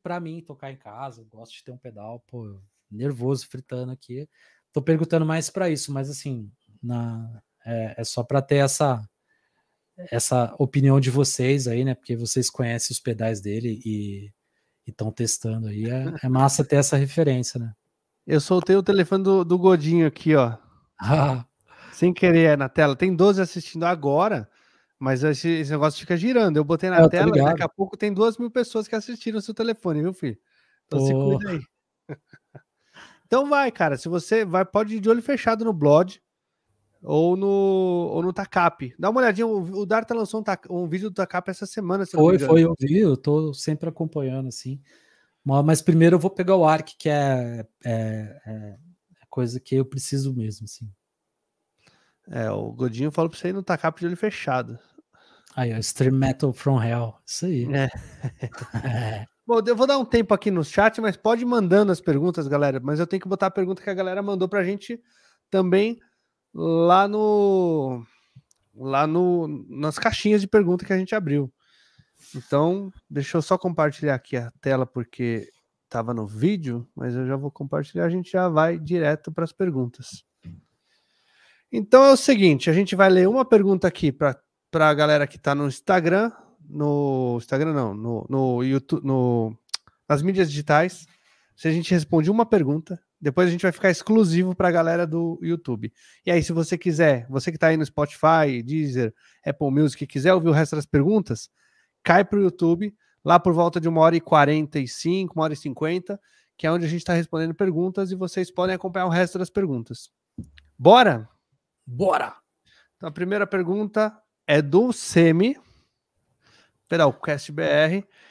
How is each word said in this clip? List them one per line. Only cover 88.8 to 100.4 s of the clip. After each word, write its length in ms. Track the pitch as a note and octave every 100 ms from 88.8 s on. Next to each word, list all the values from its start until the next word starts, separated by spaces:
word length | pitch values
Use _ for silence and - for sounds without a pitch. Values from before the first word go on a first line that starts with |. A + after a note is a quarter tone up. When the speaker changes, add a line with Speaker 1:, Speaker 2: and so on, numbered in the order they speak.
| - E3 C3+
Speaker 2:
no, 500 | C3+ B2 A#2+ A2 A2+ _ - _ _ -
nas 120 | D3
mídias 260 | E3+ F#3+ E3
digitais. 560 | D3 D3 D3+ F3+ - - _ _ _ _ _
Se 120 | D#3+
a 40 |
gente 200 | E3 D#3+
responde 400 | F3+ D3+ E3 D#3
uma 140 | A3 A3+
pergunta, 540 | G#3 C#3 D3+ - F3 _ _
depois 260 | D3 C3+ F3+
a 40 |
gente 100 | E3+
vai 100 | F#3
ficar 200 | - F#3+
exclusivo 640 | E3+ - A3 F#3+ E3 F#3 F3+
pra 160 | F3+
galera 340 | E3+ E3 E3 F3
do 340 | E3 E3+ E3
YouTube. 480 | E3 E3+ D#3 A2+ A#2 - _ _ -
E 60 |
aí, 100 | E3+
se 100 | D3
você 240 | E3 D#3 F3
quiser, 480 | F3+ D#3 D#3 B2+ A#2+
você 220 | C3+ F3+
que 60 | D#3+
tá 100 | D#3+
aí 100 | D#3+
no 80 | D3
Spotify, 800 | - D3 - D#3 D#3+ D3+ B2
Deezer, 500 | A#2 D#3 D3 B2+ A2+ - _ _ -
Apple 240 | - C#3+
Music, 360 | C#3 D3+ - C#3+
quiser 260 | C#3 D#3
ouvir 160 | F#3